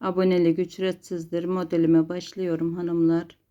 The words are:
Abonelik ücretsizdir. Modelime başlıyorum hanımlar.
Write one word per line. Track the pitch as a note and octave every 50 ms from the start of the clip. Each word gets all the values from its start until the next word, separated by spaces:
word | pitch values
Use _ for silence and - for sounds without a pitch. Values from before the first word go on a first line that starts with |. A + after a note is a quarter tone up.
Abonelik | - F#3+ F3 F#3 F#3+ F#3 F3+ F3+ E3+ E3 D#3+ F3+
ücretsizdir. | F3+ F3 - - F#3+ F#3 F3 F3+ - - F#3 E3+ E3 E3 E3+ E3+ F3
Modelime | F3+ F#3 F#3 F3 D#3+ F3 E3 E3 E3 E3 E3 D#3+ E3
başlıyorum | F3 F3+ F3+ - - F#3+ F#3 F3 E3 D#3+ E3 E3+ E3+
hanımlar. | F3+ F3 E3+ E3+ E3+ E3 E3 E3 E3+ E3+ E3 - _ _ _